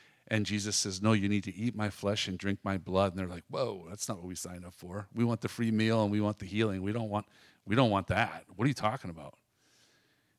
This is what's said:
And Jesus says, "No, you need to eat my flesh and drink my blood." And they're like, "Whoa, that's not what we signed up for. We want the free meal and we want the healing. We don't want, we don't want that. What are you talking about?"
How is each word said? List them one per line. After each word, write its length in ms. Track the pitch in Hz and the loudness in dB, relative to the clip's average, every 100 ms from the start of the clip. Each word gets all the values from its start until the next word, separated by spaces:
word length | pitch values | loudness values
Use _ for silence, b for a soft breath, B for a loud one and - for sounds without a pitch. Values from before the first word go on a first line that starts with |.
| B B - | B B -4
And 180 | 110 98 | -2 0
Jesus 300 | 104 101 - | -2 0 -2
says, 260 | 104 92 | -2 0
"No, 100 | 107 | 4
you 160 | 110 98 | 4 4
need 160 | 104 | 2
to 120 | 98 90 | 0 -4
eat 180 | 117 | -4
my 160 | 104 107 | -2 -4
flesh 380 | - 101 107 - | -2 -2 0 -2
and 100 | 92 | -4
drink 220 | 101 98 | -2 -2
my 140 | 101 98 | -2 -4
blood." 340 | 82 92 98 | 0 2 2
And 60 | 92 | 2
they're 80 | 92 | -6
like, 180 | 90 - | -8 -8
"Whoa, 380 | - 123 98 85 | -4 -2 -4 -10
that's 200 | 101 - | -10 -6
not 100 | 101 | -6
what 80 | 90 | -8
we 80 | |
signed 300 | 90 92 90 | -10 -10 -10
up 100 | 90 | -14
for. 340 | - 90 95 101 | -16 -10 -8 -8
We 100 | 117 | 0
want 160 | 117 113 | 2 2
the 80 | 120 | -2
free 220 | - 117 | -2 0
meal 320 | 110 110 113 | 4 4 4
and 100 | 104 | 4
we 80 | 104 | 2
want 180 | 104 104 | 0 -2
the 80 | 98 | -4
healing. 360 | 104 110 95 | 0 2 2
We 100 | 95 | -2
don't 160 | 113 110 | -2 -2
want, 180 | 101 101 b b b | -4 -4 b b b
we 100 | - | 0
don't 160 | 110 123 | 4 6
want 160 | 98 92 | 4 2
that. 360 | 92 113 - - | 2 0 -2 -14
What 120 | - 127 | 0 0
are 20 | |
you 60 | |
talking 360 | 123 107 123 95 | 2 0 -2 -8
about?" 280 | 82 76 - _ b b b b b b b b | -10 -14 -18 _ b b b b b b b b